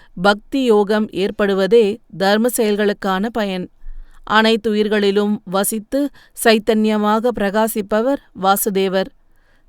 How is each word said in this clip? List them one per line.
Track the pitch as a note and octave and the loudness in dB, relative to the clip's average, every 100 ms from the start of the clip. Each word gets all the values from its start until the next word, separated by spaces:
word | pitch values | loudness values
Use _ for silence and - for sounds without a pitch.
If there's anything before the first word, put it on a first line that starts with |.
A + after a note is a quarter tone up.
| - - | -18 0
பக்தி | F#3+ G#3 - C4+ | 0 0 -2 -2
யோகம் | B3 G#3 G3+ G#3+ G#3+ | 2 2 2 0 -2
ஏற்படுவதே | E3+ G3+ G#3 G3+ G3 F#3+ A#3 G3+ A3 _ D#3+ | -4 -4 -2 -2 0 4 4 4 -2 _ -2
தர்ம | F#3+ G#3+ A#3+ B3 | 0 2 0 0
செயல்களுக்கான | G#3+ G#3 G#3 G#3 G3+ F#3 G#3+ | 0 0 0 -2 -2 -2 -2
பயன். | A3+ G3+ F#3 F3+ _ - - - - - | -4 -4 -6 -10 _ -14 -14 -16 -16 -2
அனைத்துயிர்களிலும் | G#3+ A3 A3+ A3 G#3 G#3 G#3+ G3+ G3 G#3 G#3 - | 2 2 2 0 0 0 2 2 2 0 -2 -4
வசித்து | F#3+ G3+ A3 G#3 C4+ C#4+ - _ - | -4 -2 -4 -4 -4 -4 -8 _ -2
சைத்தன்யமாக | A#3+ A3+ G#3+ A3 G#3+ G#3+ G#3 A3 B3 | 2 2 2 2 2 0 0 0 -2
பிரகாசிப்பவர் | A3 G3+ G#3 A3 A3 G3 G#3+ A#3+ C#4 _ - | -2 -2 0 -2 -4 -4 -2 0 -4 _ -4
வாசுதேவர். | F#3+ G3+ A3+ G3 F#3+ F#3+ F#3+ _ _ _ _ _ | 0 0 0 -2 0 -2 -4 _ _ _ _ _